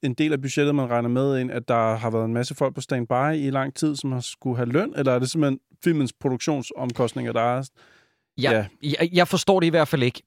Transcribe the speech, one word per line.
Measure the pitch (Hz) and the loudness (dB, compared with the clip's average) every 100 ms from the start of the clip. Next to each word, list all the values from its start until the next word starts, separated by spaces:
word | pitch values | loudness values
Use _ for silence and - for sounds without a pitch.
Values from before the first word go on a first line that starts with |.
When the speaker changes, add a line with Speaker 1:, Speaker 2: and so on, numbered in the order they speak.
Speaker 1:
en | 139 | -4
del | 120 156 | 0 0
af | 143 | 0
budgettet, | 135 147 143 147 | -2 0 2 2
man | 123 | 0
regner | 120 120 | 0 0
med | 127 139 135 | 0 2 0
ind, | 127 | -2
at | 120 117 | -4 0
der | 117 113 110 | 2 2 0
har | 113 | 0
været | 113 113 | 0 0
en | |
masse | 117 123 139 | -2 -4 -2
folk | 135 - | -4 -4
på | |
standby | - 131 120 127 147 156 | -4 -4 0 0 0 0
i | 139 | -2
lang | 135 135 - | -2 -4 -2
tid, | 156 143 | -2 -2
som | 139 | -4
har | 127 | -6
skulle | - - 131 120 | -8 -8 -4 -2
have | 120 | 0
løn, | 139 226 147 | 0 0 0
eller | 131 | 0
er | 123 | 2
det | 127 | 0
simpelthen | 165 143 135 _ _ | 0 0 -2 _ _
filmens | 175 156 127 - 139 127 - 143 | 0 2 0 -2 -4 -2 -2 -4
produktionsomkostninger, | - - 127 117 117 135 117 | -6 -8 -6 -2 -2 -2 -2
der | 113 117 127 | 0 0 0
er | 135 _ _ _ _ _ _ - | -4 _ _ _ _ _ _ -2
Speaker 2:
Ja, | 135 | 2
Speaker 1:
Ja. | 110 98 - | 2 0 -6
Speaker 2:
jeg, | 143 143 170 | -4 0 2
jeg | 175 175 | 4 2
forstår | 185 - 190 | 2 4 4
det | 170 | 4
i | |
hvert | 160 147 | 2 2
fald | 147 | 2
ikke, | 123 - | 0 -2